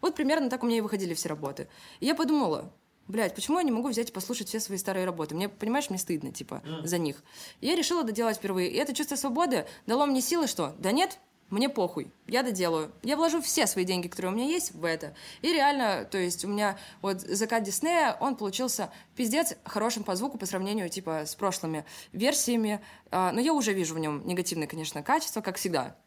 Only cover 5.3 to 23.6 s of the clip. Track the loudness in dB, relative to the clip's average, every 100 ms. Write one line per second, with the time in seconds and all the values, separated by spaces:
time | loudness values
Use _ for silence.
5.3 | -2 -4 -4 0 0 0 -4 -2 -4 -4
6.3 | -10 -10 -10 -8 -6 -2 0 0 -4 -14
7.3 | -18 -18 -6 0 2 2 2 0 2 0
8.3 | 0 -2 0 0 0 0 -2 -2 -2 0
9.3 | 2 2 2 -2 -10 -2 2 4 2 2
10.3 | 2 2 0 -4 -2 0 2 2 -2 _
11.3 | _ _ 0 0 2 0 -2 -8 -14 0
12.3 | 2 2 2 2 2 -2 -6 -2 2 2
13.3 | 2 0 2 2 2 0 0 -2 -4 -2
14.3 | 0 0 0 -2 -4 -2 -2 -6 -14 -18
15.3 | -4 0 4 4 4 2 0 -2 0 0
16.3 | -2 -2 2 0 0 -12 -6 -4 -2 -2
17.3 | -2 2 2 0 -2 2 4 4 4 0
18.3 | 0 -4 -2 -2 -2 -4 -8 -18 -2 2
19.3 | 2 0 -2 -4 0 0 0 -2 -2 -2
20.3 | -4 -4 -2 -2 -2 -2 -4 -4 -4 -4
21.3 | -2 -2 0 -4 -4 -8 -16 -12 0 2
22.3 | 2 2 2 2 -2 -6 -20 -4 2 2
23.3 | 4 4 4